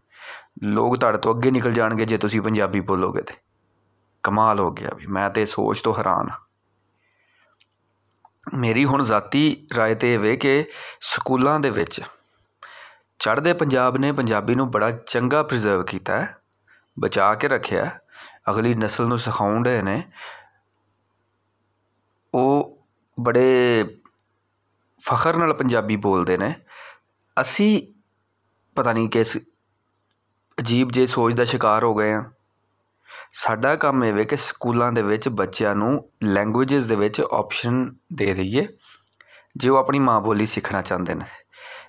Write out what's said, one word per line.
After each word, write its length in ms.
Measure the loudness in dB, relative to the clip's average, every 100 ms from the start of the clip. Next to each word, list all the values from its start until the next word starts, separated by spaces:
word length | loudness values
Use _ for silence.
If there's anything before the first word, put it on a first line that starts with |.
| _ -20 -20 -20 -20 -8
ਲੋਕ 340 | -2 0 2 2
ਤੁਹਾਡੇ 200 | 2 2
ਤੋਂ 180 | 0 0
ਅੱਗੇ 160 | 2
ਨਿਕਲ 200 | 2 0
ਜਾਣਗੇ 340 | 0 0 0 -2
ਜੇ 120 | 0
ਤੁਸੀਂ 240 | 0 -2
ਪੰਜਾਬੀ 380 | 0 0 0 -2
ਬੋਲੋਗੇ 420 | -2 0 0 -4
ਤੇ। 120 | -8 -12 _ _ _ _ _ _ _ _
ਕਮਾਲ 360 | -2 2 2 2
ਹੋ 120 | 0
ਗਿਆ 180 | -2 -10 -10
ਵੀ, 120 | -8
ਮੈਂ 220 | -4 -2
ਤੇ 160 | 0 -2
ਸੋਚ 340 | -2 -2 -2
ਤੋਂ 140 | -2 -2
ਹੈਰਾਨ 320 | 0 0 -2
ਹਾਂ। 80 | -8 _ _ _ _ _ _ _ _ _ _ _ _ _ _ _ _ _ _ _ _ -10
ਮੇਰੀ 320 | -4 0 2 2
ਹੁਣ 180 | 2
ਜ਼ਾਤੀ 640 | 2 0 0 0 2 0 -6 0
ਰਾਏ 180 | 0 2
ਤੇ 180 | 2
ਇਹ 60 | 2
ਵੇ 160 | 2 0
ਕਿ 300 | 2 2 0 -8 -20 -12
ਸਕੂਲਾਂ 580 | -6 -4 0 2 2 2
ਦੇ 100 | 0
ਵਿੱਚ 320 | -2 -4 -6 -14 -18 _ _ _ _ -20 -20 -20 _ _ -6
ਚੜ੍ਹਦੇ 340 | 0 2 2
ਪੰਜਾਬ 440 | 0 0 2 2 2
ਨੇ 140 | 0
ਪੰਜਾਬੀ 440 | 0 0 0 0 0
ਨੂੰ 160 | 0
ਬੜਾ 200 | 0 0
ਚੰਗਾ 520 | -2 -6 -2 0 0
ਪ੍ਰੀਜ਼ਰਵ 400 | 0 -2 0 0
ਕੀਤਾ 360 | -2 -8 -4 -4
ਹੈ, 180 | -4 -10 _ _ _ _ _ -6
ਬਚਾ 360 | -4 2 2 2
ਕੇ 120 | 0
ਰੱਖਿਆ। 520 | -2 -2 -2 -4 -8 _ -20 -20 -10 -4
ਅਗਲੀ 260 | 0 0 0
ਨਸਲ 320 | -2 -2 -2
ਨੂੰ 100 | -2
ਸਿਖਾਉਣ 460 | -2 -2 0 0
ਡਏ 180 | 0 0
ਨੇ, 220 | -2 -4 -6 -14 -20 -20 -20 _ _ _ _ _ _ _ _ _ _ _ _ _ _ _ _ _ _
ਉਹ 460 | 0 2 2 0 -8 _ _ _ -6
ਬੜੇ 640 | 2 4 6 6 4 4 0 -4 _ _ _ _ _ _ _ _ _ _
ਫਖਰ 340 | -4 0 0 2
ਨਾਲ 180 | 0
ਪੰਜਾਬੀ 420 | 0 0 0 0 0
ਬੋਲਦੇ 420 | 2 2 2 0
ਨੇ। 180 | -2 -6 _ -20 -20 -20 _ _ _ -4
ਅਸੀਂ 520 | -2 2 2 2 -2 _ _ _ _ _ _ _ _ -2
ਪਤਾ 180 | 0
ਨਹੀਂ 160 | 2 0
ਕਿਸ 280 | 2 0 -2 -10 _ _ _ _ _ _ _ _ _ _ -10
ਅਜੀਬ 320 | -2 0 2
ਜਿਹੇ 140 | 2 2
ਸੋਚ 280 | 2 2
ਦਾ 100 | 0
ਸ਼ਿਕਾਰ 400 | -4 -2 2 2
ਹੋ 120 | 2 2
ਗਏ 180 | 0
ਹਾਂ। 100 | -2 -6 _ _ _ _ _ _ _ _ -20 -18
ਸਾਡਾ 460 | -6 -2 0 2 2
ਕੰਮ 280 | 2 2
ਇਹ 100 | 2
ਵੇ 120 | 2 0
ਕਿ 100 | -2
ਸਕੂਲਾਂ 560 | -4 -6 -2 0 2
ਦੇ 100 | 0
ਵਿੱਚ 280 | 0 0 -2
ਬੱਚਿਆਂ 460 | -2 -4 -2 -2 0
ਨੂੰ 340 | 0 -2 -6 -6
ਲੈਂਗੁਏਜਿਸ 640 | 0 0 2 0 2 0 0
ਦੇ 80 | 0
ਵਿੱਚ 260 | 0 0
ਆਪਸ਼ਨ 760 | -2 -2 -2 -4 -2 -2 -2 -8 -12
ਦੇ 200 | -4 -2
ਦਈਏ 340 | -2 -2 -2 -2 -6 -20 -20 -20 _ _ -20 _ -4
ਜੇ 120 | 2
ਉਹ 80 | 4
ਆਪਣੀ 220 | 4 2
ਮਾਂ 220 | 2 2
ਬੋਲੀ 240 | 2 0 0
ਸਿੱਖਣਾ 360 | -2 -4 -4
ਚਾਹੁੰਦੇ 320 | -2 -4 -4
ਨੇ। 120 | -6 -8 -18 _ -20 -20 -20